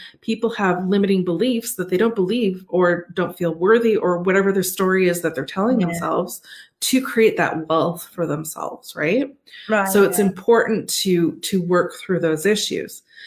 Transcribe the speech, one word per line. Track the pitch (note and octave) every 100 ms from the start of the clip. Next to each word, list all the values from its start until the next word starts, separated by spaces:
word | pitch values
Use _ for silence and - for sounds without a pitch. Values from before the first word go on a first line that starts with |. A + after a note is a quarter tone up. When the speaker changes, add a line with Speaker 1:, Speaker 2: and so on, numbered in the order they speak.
| - -
Speaker 1:
people | - A3 A3+
have | A3 F#3+ F3+ F#3
limiting | G3+ G3 F#3+ F3+
beliefs | E3 B3+ A#3 -
that | - F3+
they | F#3
don't | A3+
believe | G#3+ F3+ A#3+ G3 F#3 -
or | F3+ F3 E3+ - F#3
don't | E3+ -
feel | E3+ D#3+
worthy | F#3 A#3 A#3 G3+
or | F3+ F3
whatever | F#3 F#3+ G3
their | F#3+
story | F3+ - F#3 F#3+ F3+
is | F3
that | D#3+
they're | E3+
telling | D#3+ F#3+ A3 B3
Speaker 2:
Yeah. | E3+
Speaker 1:
themselves | E3+ E3 E3 F#3 - - - - -
to | - C4
create | C4 A3+ A3 -
that | D#3+ D#3+ D#3
wealth | D#3+ E3+ E3 -
for | - D#3
themselves, | D3+ D#3 - - - - E3+
right? | D#3 B3 D4 - _ - -
Speaker 2:
Right, | G#3+ F#3+
Speaker 1:
So | G3+
it's | F#3+ G#3
Speaker 2:
right. | G3
Speaker 1:
important | - - A#3 - G#3 -
to, | - F#3+ F3 E3 -
to | - F#3
work | F3 F3+ F3 -
through | - E3+
those | D#3+ D#3 G3
issues. | G#3 - - - - _ -